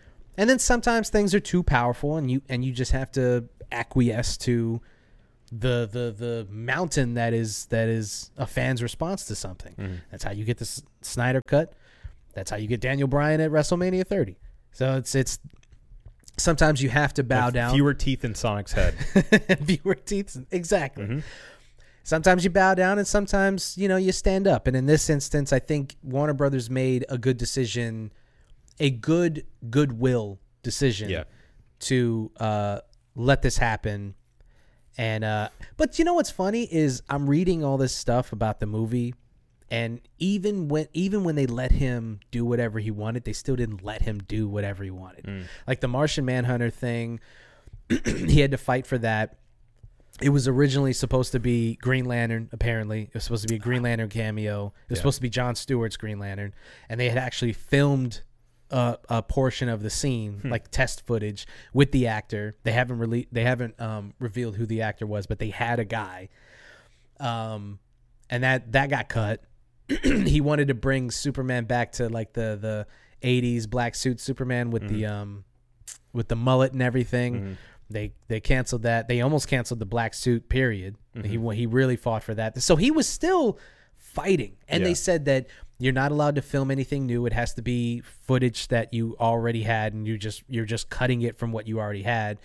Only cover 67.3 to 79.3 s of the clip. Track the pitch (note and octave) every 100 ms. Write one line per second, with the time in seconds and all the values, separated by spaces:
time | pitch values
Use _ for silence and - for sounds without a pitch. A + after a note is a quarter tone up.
67.3 | A#2 A2+ G#2+ G2+ G2 _ _ _ _ -
68.3 | B2 C3 C3 A#2 C3+ C#3+ C3 - A#2 G#2
69.3 | A2 - - _ _ - D4 C#4 A#3+ E3+
70.3 | D3 C#3+ D3 C#3+ A#2 C3+ C3+ B2 - D3
71.3 | C3+ B2+ B2 A2+ A#2+ A2+ - A#2 A2+ A2
72.3 | A#2 A2 G2+ A2 G#2+ G#2 - _ - B2+
73.3 | B2 A#2+ A#2+ A2 B2 A#2+ - C3 A#2 -
74.3 | B2+ B2+ B2 A#2+ A2+ G#2+ G#2+ G#2+ G#2 G#2
75.3 | G2+ - _ _ _ - - _ A#2+ -
76.3 | A2+ B2+ C3 C3 C3 B2 B2+ A#2 B2 B2
77.3 | A2 G2 F#2 - - - G#2+ G#2+ - -
78.3 | A2 - C3 B2 A#2+ A#2 A#2 A#2 A#2+ C3